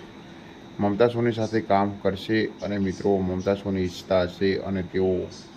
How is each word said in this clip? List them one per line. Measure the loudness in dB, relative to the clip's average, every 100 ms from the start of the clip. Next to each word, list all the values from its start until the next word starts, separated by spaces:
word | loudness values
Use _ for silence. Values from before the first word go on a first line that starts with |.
| -14 -18 -18 -18 -18 -20 -14 -2
મમતા | 0 4 4
સોની | 4 0
સાથે | 0 0 0
કામ | 2 2 2 0
કરશે | -2 -2 0 0 0
અને | -4 -6 -2
મિત્રો | -2 0 2 2
મમતા | 2 0 0
સોની | 0 0 0
ઈચ્છતા | -2 -4 2 2
હશે | 2 2 2 2
અને | 0 -4
તેઓ | -2 0 2 2 -2 -8 -18